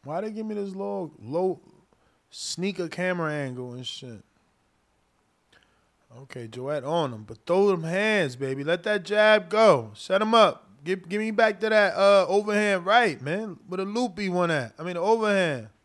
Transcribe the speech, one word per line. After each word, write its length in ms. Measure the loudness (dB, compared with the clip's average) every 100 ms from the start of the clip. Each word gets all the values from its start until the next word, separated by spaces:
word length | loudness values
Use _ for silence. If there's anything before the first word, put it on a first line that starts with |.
Why 180 | -8 -8
they 100 | -8
give 140 | -8 -8
me 100 | -8
this 180 | -8
low, 380 | -8 -8 -8 -8 -12
low 380 | -6 -2 -2 -4 _ _ _ _ _ _ _
sneaker 560 | -14 -12 -6 -6 -4 -8
camera 440 | -4 -4 -2 -4
angle 400 | -4 -6 -8 -10
and 120 | -10 -12
shit? 380 | -12 -16 -18 _ _ _ _ _ _ _ _ _ _ _ _ _ _ _ _ _ _ _ -20
Okay, 240 | -16 -14 -12
Joet 360 | -10 -6 -6 -2
on 260 | -2 -2
him. 100 | -6
But 220 | -16 -18 -2
throw 220 | 2 2
them 160 | 0
hands, 520 | -2 -2 0 0 -2 -4
baby. 280 | -6 -4
Let 200 | -2 -2
that 200 | 0 -4
jab 460 | 0 2 6 4 2
go. 420 | 4 6 6 2
Set 280 | -16 -2 0
him 120 | 4
up. 320 | 6 6 4 _ _
Give, 240 | -6 -6 -4
give 120 | -6
me 120 | -4
back 280 | 2 2 2
to 100 | 0
that, 240 | 4 2 4
uh, 300 | 6 6 6
overhand 580 | 0 2 0 2 0 4
right, 360 | 4 4 -2
man. 360 | -6 -6 -6 -12 -10
Where 100 | -8
the 80 | -4
loopy 440 | -2 -4 -4 -4
one 200 | 0 0
at? 240 | 0 -4 -10
I 40 |
mean, 120 | -10 -4
the 60 |
overhand. 680 | 0 2 2 2 0 -4 -10 _